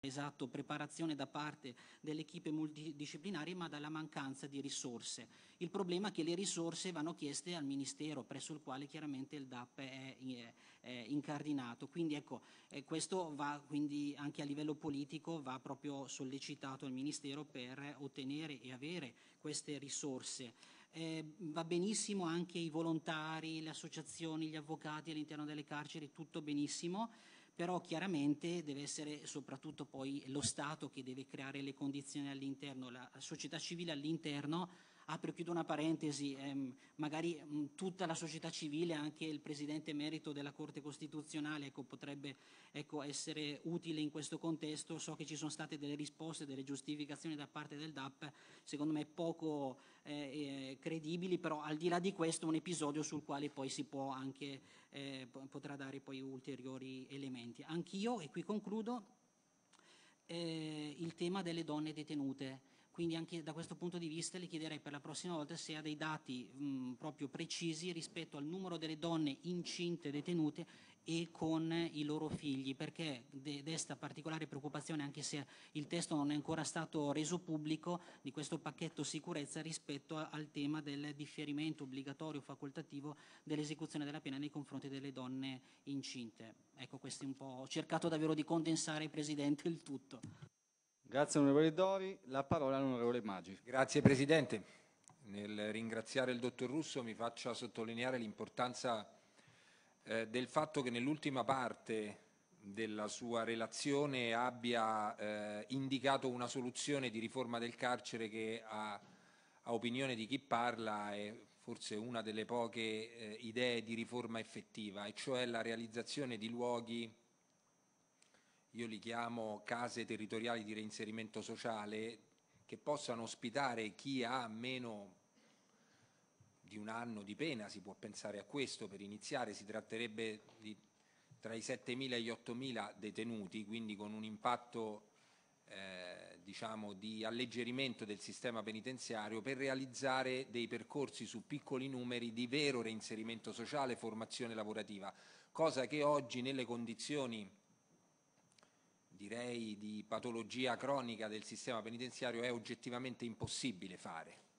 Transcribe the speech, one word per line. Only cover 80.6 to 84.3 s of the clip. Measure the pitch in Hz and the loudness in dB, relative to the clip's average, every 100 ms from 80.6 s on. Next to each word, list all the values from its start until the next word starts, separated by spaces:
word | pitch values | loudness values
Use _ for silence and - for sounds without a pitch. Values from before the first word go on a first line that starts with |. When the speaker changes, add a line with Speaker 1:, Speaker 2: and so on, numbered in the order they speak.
| 143 156 | 2 2
Speaker 1:
del | 147 143 147 | 0 -4 -4
differimento | 147 143 - 147 147 160 156 | -4 -8 -4 -2 2 2 0
obbligatorio | 139 131 135 139 160 147 | -4 -4 -6 -4 -4 -4
facoltativo | 131 139 143 135 151 143 143 143 - - | -6 -6 -6 -6 -6 -6 -6 -8 -14 -16
dell'esecuzione | - 151 151 151 156 151 143 | 0 0 2 -2 -2 0 0
della | 151 | -2
pena | 151 | -2